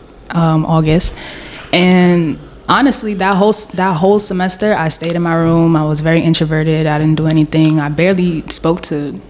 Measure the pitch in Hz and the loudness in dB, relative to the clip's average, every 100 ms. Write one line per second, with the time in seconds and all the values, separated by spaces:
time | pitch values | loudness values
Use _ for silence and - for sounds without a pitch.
0 | - - - 175 165 156 156 160 156 165 | -20 -20 -6 -2 0 0 0 0 2 2
1 | - - - - - - - 175 185 180 | 0 -6 -16 -16 -18 -18 -4 0 4 4
2 | 180 175 160 - - - - 190 269 262 | 4 2 0 -4 -12 -18 -2 0 2 0
3 | 220 190 190 190 208 208 - 180 190 160 | -2 -2 0 2 2 2 -2 -2 -2 0
4 | 190 208 - 185 185 - 214 202 160 - | 2 2 2 -2 -2 -2 -2 0 -2 -2
5 | 165 170 170 165 165 165 165 160 151 151 | -4 -2 0 0 2 2 2 2 0 -2
6 | 160 165 165 170 156 156 160 156 156 151 | 0 2 2 0 0 0 0 0 0 0
7 | 156 156 160 156 151 156 156 156 147 147 | 0 0 0 0 0 2 2 2 -2 0
8 | 180 190 180 160 - - 160 175 - 151 | 0 2 0 -2 -4 -4 -2 -2 -4 -6
9 | 143 190 - | -6 -10 -16